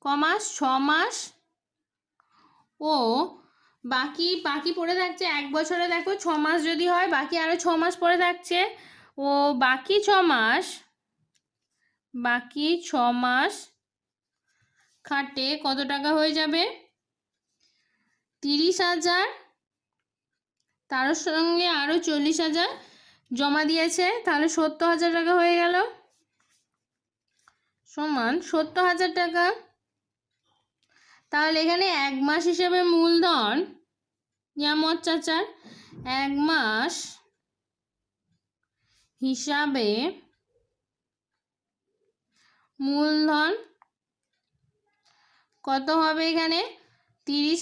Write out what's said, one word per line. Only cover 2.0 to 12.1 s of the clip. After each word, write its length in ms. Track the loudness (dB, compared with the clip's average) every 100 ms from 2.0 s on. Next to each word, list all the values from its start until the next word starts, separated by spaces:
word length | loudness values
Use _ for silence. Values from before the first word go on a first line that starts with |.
| _ _ _ _ _ _ _ _
ও 140 | 0 2 2 2 0 -6 _ _ _ _
বাকি, 440 | -6 -4 -4 -4 -2 -2 -2
বাকি 220 | -4 -4 -2
পড়ে 160 | -2 0
থাকছে 240 | -2 -2 -4 -4
এক 80 | -4 -4
বছরে, 280 | -2 -2 0
দেখো 180 | -2 -2 -4
ছ 40 | -2 0
মাস 140 | 2 0 0
যদি 160 | 0 0
হয়, 160 | 2 2 0
বাকি 180 | -2 -2
আরও 120 | 0 0
ছ 20 | 0 0
মাস 120 | 0 0
পড়ে 140 | 0 2
থাকছে। 340 | 2 -2 -2 -2 -2 -4 -18 -20 -20 -6
ও 100 | 0 2 2 2
বাকি 320 | 2 2 0 0 4
ছ 20 | 4 4
মাস, 320 | 4 2 0 -2 -10 -18 _ _ _ _ _ _ _ _ _ _ _ _